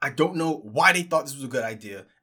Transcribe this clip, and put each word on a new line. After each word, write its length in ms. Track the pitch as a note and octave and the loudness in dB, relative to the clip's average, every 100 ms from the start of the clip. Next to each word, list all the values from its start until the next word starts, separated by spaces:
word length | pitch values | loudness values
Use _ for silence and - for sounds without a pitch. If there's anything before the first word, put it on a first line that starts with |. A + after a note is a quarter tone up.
I 80 | C#3+ | -6
don't 280 | A#2+ D#3 F3 | 2 0 2
know 240 | D#3+ D3+ | -2 -4
why 320 | G#2+ A2+ F3+ | -4 4 6
they 80 | F3+ | 6
thought 240 | F3 D#3+ D3+ | 2 0 -2
this 80 | |
was 100 | C#3 | -10
a 40 | C3+ | -6
good 140 | B2+ | -4
idea, 440 | A2+ A2 G#2+ G2 F2 _ | -4 -8 -12 -14 -16 _